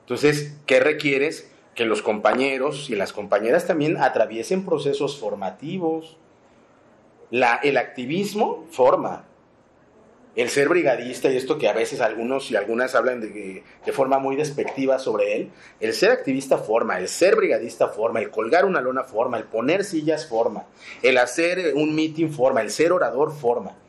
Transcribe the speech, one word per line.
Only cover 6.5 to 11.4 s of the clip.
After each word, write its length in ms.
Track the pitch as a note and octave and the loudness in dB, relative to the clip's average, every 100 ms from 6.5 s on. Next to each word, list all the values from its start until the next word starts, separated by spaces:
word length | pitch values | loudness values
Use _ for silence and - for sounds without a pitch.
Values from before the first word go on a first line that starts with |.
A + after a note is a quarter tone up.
| _ _ _ _ _ _ _ - | _ _ _ _ _ _ _ -4
La, 260 | A#2+ B2 B2 | 2 2 4
el 200 | D3 B2+ | 2 2
activismo 880 | A#2 - B2 F3 G3+ G#3 C4 - - | -2 -8 -6 -4 -2 -2 -2 -4 -10
forma. 540 | - B2+ E3+ A2 F2 - _ _ _ _ _ _ _ _ _ - G#2+ | 4 4 4 -2 -8 -14 _ _ _ _ _ _ _ _ _ -10 -4
El 140 | A#2+ | -2
ser 200 | C#3+ C#3+ | 2 2
brigadista, 600 | F3 D3 A#2 B2 B2 C3+ | 2 2 0 -4 -2 0
y 60 | |
esto 220 | B2+ | 0